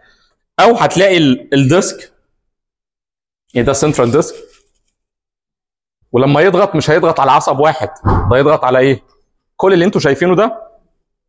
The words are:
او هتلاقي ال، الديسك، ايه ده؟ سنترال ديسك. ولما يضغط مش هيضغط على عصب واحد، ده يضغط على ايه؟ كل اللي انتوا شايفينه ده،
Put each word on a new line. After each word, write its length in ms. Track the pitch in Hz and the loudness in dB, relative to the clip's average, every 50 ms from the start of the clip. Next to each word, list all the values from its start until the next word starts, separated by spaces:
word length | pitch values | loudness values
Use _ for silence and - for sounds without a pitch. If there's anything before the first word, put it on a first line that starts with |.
| _ _ _ _ _ _ _ _ _ _ _ - | _ _ _ _ _ _ _ _ _ _ _ 0
او 160 | 180 220 233 | 2 2 2
هتلاقي 420 | 214 170 147 - 170 190 196 190 175 | 2 0 -2 0 0 0 2 2 2
ال، 360 | 156 139 127 127 - - - | 2 0 0 -2 -4 -4 -2
الديسك، 600 | 139 139 127 156 185 - - - - - - _ _ _ _ _ _ _ _ _ _ _ _ _ _ _ _ _ _ _ _ _ _ _ _ _ _ _ _ - | 0 0 2 2 0 0 -2 -6 -12 -18 -20 _ _ _ _ _ _ _ _ _ _ _ _ _ _ _ _ _ _ _ _ _ _ _ _ _ _ _ _ -6
ايه 60 | 127 | -4
ده؟ 120 | 117 - 135 | -2 -2 -2
سنترال 380 | 135 - 151 147 - 127 120 | -2 -2 -2 0 0 -2 0
ديسك. 240 | 117 147 170 - - - - - _ _ _ _ _ _ _ _ _ _ _ _ _ _ _ _ _ _ _ _ _ _ _ _ _ _ _ _ _ _ _ _ - | 0 -2 -2 -4 -8 -18 -20 -20 _ _ _ _ _ _ _ _ _ _ _ _ _ _ _ _ _ _ _ _ _ _ _ _ _ _ _ _ _ _ _ _ -2
ولما 260 | 120 127 139 147 - | -2 0 2 2 2
يضغط 340 | 165 196 175 180 208 196 - | 2 2 2 2 0 0 -2
مش 140 | 156 123 - | -2 -2 0
هيضغط 300 | 156 175 170 165 165 - | 0 0 2 0 0 0
على 120 | 139 135 | 0 2
عصب 280 | 131 151 151 - 147 131 | 2 2 0 0 -2 0
واحد، 300 | 147 156 143 - 113 - - - - 101 98 92 92 101 | 0 0 0 -2 -6 -10 -10 -6 -4 -2 -2 -2 0 0
ده 60 | 120 131 | 0 0
يضغط 260 | 139 147 156 - - | 2 2 0 0 0
على 160 | 127 127 131 | 0 0 2
ايه؟ 240 | 131 139 135 - _ _ _ _ _ _ _ _ _ _ _ | 2 0 0 -2 _ _ _ _ _ _ _ _ _ _ _
كل 180 | - - 190 196 | -4 -2 0 2
اللي 120 | 175 170 | 2 0
انتوا 160 | 196 - 185 | 0 -2 0
شايفينه 340 | - 147 139 - 175 180 180 | 0 0 0 0 0 0 0
ده، 260 | 170 214 226 - - - - _ _ _ _ _ _ _ _ _ _ _ | 0 0 -2 -4 -8 -18 -20 _ _ _ _ _ _ _ _ _ _ _